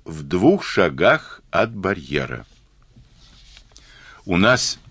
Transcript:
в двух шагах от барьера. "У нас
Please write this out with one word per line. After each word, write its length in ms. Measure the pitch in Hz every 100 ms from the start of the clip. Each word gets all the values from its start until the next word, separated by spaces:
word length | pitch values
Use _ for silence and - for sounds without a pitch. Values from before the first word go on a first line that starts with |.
в 180 | - 80
двух 420 | 71 90 117 196
шагах 800 | - - 87 67 92 151 - - -
от 240 | 90 113
барьера. 720 | 113 95 101 65 71 65 60 - _ _ _ _ _ - _ - - - - _ - _ - - - -
"У 100 | 87
нас 420 | 107 127 - - -